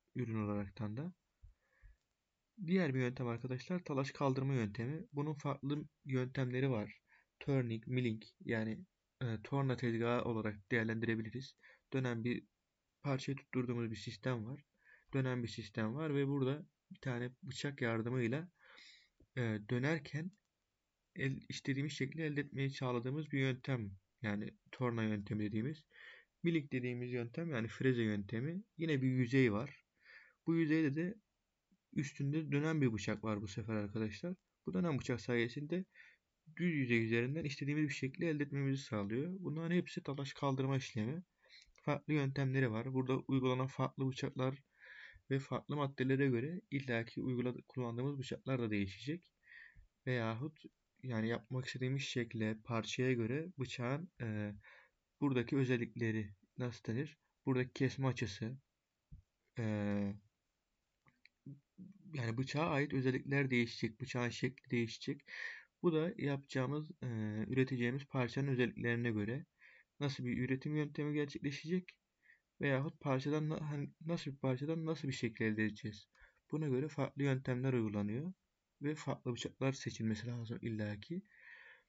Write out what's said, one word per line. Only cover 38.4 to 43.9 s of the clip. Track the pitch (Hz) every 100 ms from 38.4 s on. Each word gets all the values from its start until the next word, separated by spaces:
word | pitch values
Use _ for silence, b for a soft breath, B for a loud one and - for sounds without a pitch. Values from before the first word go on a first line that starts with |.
etmemizi | 143 139 139 135
sağlıyor. | - 107 101 117 165 190
Bunların | 160 151 165 175
hepsi | 175 -
talaş | - 139 135
kaldırma | - 139 135 135 135
işlemi. | 135 113 110 165 - B B B B
Farklı | _ - 143 -
yöntemleri | 151 135 139 135 131 127
var. | 110 127
Burada | 131 127 135
uygulanan | - 135 127 127 131
farklı | - 131